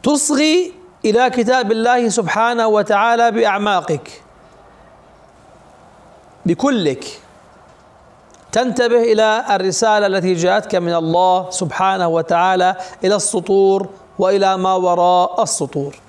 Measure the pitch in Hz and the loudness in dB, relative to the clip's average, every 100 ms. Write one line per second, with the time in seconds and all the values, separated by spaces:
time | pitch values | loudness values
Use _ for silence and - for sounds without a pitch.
0 | - 294 - 277 311 349 359 - - - | 0 -2 0 0 2 0 -2 -10 -20 -6
1 | 220 220 254 254 226 254 214 220 226 247 | -2 2 0 0 0 0 0 -2 0 2
2 | 233 196 175 208 233 240 220 214 208 202 | 0 -2 -2 0 0 0 2 2 2 2
3 | 226 233 233 220 220 196 208 190 160 151 | 2 2 2 2 0 0 0 -2 -2 -6
4 | - - - - - - - - - - | -6 -20 -20 -20 -20 -20 -20 -20 -20 -20
5 | - - - - - - - - - - | -20 -20 -20 -20 -20 -20 -20 -20 -20 -20
6 | - - - - - 175 277 247 156 127 | -20 -20 -20 -8 -4 -2 0 0 -2 -4
7 | - - - - - - - - - - | -12 -18 -20 -20 -20 -20 -20 -20 -20 -20
8 | - - _ - - 214 254 226 240 233 | -20 -20 _ -20 -6 -4 -2 -2 0 2
9 | 233 214 220 214 269 196 190 170 226 214 | 2 2 2 0 -2 -2 -2 0 2 2
10 | 202 190 180 175 175 202 - 185 175 170 | 2 0 0 0 0 0 0 -2 0 -2
11 | 160 170 185 185 185 - 170 - 190 190 | 0 2 2 2 -2 -6 -6 -2 -2 0
12 | 170 165 165 170 185 185 180 180 - - | 0 -2 0 0 2 2 0 0 -10 -4
13 | 190 208 - 180 170 196 196 196 190 - | -2 0 -2 -4 0 2 4 2 -2 -12
14 | - - 180 202 196 190 185 185 180 175 | -20 -2 0 2 2 0 0 0 0 2
15 | 175 180 185 - 220 - 139 147 139 - | 4 4 2 -2 -4 -4 -6 -6 -8 -12